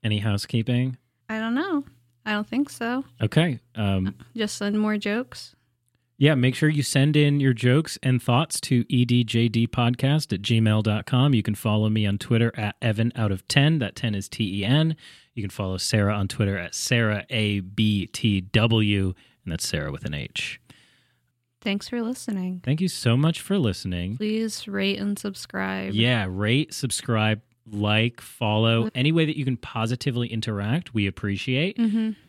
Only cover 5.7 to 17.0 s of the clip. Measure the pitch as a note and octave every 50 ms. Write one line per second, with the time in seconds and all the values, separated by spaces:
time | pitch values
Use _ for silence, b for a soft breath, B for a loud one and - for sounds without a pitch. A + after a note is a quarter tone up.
5.7 | _ _ _ _ _ _ _ _ _ _ C3+ C#3+ D#3 C3+ B2 B2+ B2+ - - D3+
6.7 | D#3 D3 C3+ - - C#3 C3+ D3 D3+ D3+ D3 D3 C#3+ C#3+ C#3 C3+ B2+ A2 A#2 B2
7.7 | B2 D3+ E3 - - - - C3 B2+ B2 - - B2 B2+ E3 - - - - -
8.7 | C#3 A#2+ A#2 - - B2 B2 A#2 A#2+ B2 A#2+ A2 - A2+ A#2 A#2+ G#2+ A#2 A#2 A#2
9.7 | - - B2 A#2 B2 - - C3+ C#3+ D#3 D3 - G#2+ F2+ G2+ - A#2 A2+ A2+ A2
10.7 | G#2+ G#2+ G#2 G#2+ G#2 G#2+ - - - B2+ C3 D3 C#3 A2 G2+ - G#2+ - - A2
11.7 | G#2 G#2+ G#2+ A2 G#2+ A2 G#2 G2+ G2 G2+ - - A#2+ A2+ A#2 A#2 - - G#2+ G#2
12.7 | - _ - A#2 A2 G2+ A2+ A#2+ - - A2+ G#2 G2 F#2 - _ - C#3 C#3 D3+
13.7 | D#3+ D#3 B2 G2 - - - A#2+ G#2 G2+ G2 - - - A2 G2 F#2 G2 G2+ G2
14.7 | B2+ D3+ D#3+ D#3+ D#3+ B B B B B B B B - G2+ G2 - - G#2 F#2+
15.7 | F#2 F2+ - - - A2 G2+ G2 G#2+ G#2 G2 F#2 - - A2 G2 G2 G2 F2 F2
16.7 | - - - - B2+ A#2+